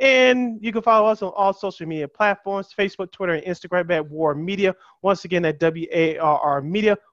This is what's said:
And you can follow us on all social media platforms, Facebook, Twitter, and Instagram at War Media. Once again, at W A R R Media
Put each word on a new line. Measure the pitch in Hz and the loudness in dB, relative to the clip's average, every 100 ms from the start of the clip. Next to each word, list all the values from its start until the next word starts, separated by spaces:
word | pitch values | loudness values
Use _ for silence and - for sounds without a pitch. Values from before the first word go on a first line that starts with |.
And | 269 262 254 254 247 220 | 2 4 4 4 0 -4
you | 214 | -6
can | 226 | -2
follow | 226 220 214 | 2 4 4
us | 214 | 2
on | 190 202 | -4 -2
all | 196 | 0
social | 190 196 - 160 | 0 -6 -8 -8
media | 156 139 | -6 -6
platforms, | - 208 202 196 196 196 - | 0 0 0 -4 -6 -6 -4
Facebook, | 202 - 185 | -4 -4 -12
Twitter, | - 185 | -6 -2
and | 160 175 | -2 -4
Instagram | 175 175 180 170 | -8 -4 -2 0
at | 170 151 | -2 -2
War | 151 156 | -2 -2
Media. | 147 170 196 190 185 _ _ | -2 -4 0 0 0 _ _
Once | 190 190 | 0 0
again, | 175 180 | 0 0
at | 165 151 | 0 0
W | 165 165 160 | 0 0 -4
A | 175 160 156 | 0 0 2
R | 160 151 | 0 2
R | 151 143 | 0 -2
Media | 143 190 214 202 _ | -2 0 0 0 _